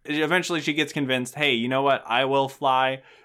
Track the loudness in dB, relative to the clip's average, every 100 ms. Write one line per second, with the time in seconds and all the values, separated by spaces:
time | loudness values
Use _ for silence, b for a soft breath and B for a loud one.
0 | -6 -2 0 0 0 -2 -2 -2 -2 -2
1 | -2 -2 -2 -2 0 0 0 0 2 0
2 | 0 0 2 2 0 -2 0 2 2 -2
3 | B B